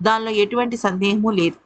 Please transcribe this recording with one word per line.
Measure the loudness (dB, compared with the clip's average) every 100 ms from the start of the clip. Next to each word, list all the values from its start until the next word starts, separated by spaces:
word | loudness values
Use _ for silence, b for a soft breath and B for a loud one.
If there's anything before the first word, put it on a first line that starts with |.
దానిలో | 0 0 0
ఎటువంటి | 0 0 0 -2 -2
సందేహము | -2 0 0 0 0
లేదు. | 2 0 -2